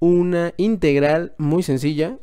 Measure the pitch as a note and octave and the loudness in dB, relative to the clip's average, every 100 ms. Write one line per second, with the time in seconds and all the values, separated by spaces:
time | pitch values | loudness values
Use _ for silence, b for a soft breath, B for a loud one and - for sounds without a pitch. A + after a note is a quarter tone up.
0 | E3+ F3 F3+ E3+ E3+ - G#3 G#3+ D#3+ C#3+ | 2 2 2 0 -2 -2 -2 0 2 2
1 | C#3+ D#3 E3+ - D3 D#3+ D#3 C3+ C#3+ D3+ | 2 0 -2 -4 -2 0 0 -2 -2 -2
2 | D#3+ C4 | -4 -6